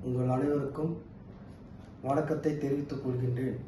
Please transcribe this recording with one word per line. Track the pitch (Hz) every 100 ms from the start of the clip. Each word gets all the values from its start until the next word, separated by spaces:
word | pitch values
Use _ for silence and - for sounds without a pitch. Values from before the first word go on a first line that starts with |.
உங்கள் | 127 123 127
அனைவருக்கும் | 127 143 147 135 - 165 170 - - - - - - - - - -
வணக்கத்தை | 131 143 151 151 156 147
தெரிவித்துக் | 139 139 139 127 127
கொள்கின்றேன். | 123 127 123 131 104